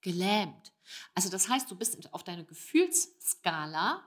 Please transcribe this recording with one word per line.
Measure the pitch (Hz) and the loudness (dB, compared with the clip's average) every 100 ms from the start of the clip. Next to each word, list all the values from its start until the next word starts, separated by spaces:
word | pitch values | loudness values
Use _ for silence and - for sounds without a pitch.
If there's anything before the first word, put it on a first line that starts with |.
Gelähmt. | 190 175 185 214 185 - - _ - - - | -4 0 4 4 2 -6 -20 _ -20 -18 -6
Also | - 180 | -2 0
das | 190 190 | 0 2
heißt, | 254 - | 2 0
du | 180 | -4
bist | 214 - 156 | -4 -4 -10
auf | 151 | -12
deiner | - 175 | -10 -12
Gefühlsskala, | 160 160 - 311 349 - - _ - - - 165 151 156 190 320 | -12 -16 2 4 6 2 -2 _ -6 -2 -2 -2 -4 0 0 -2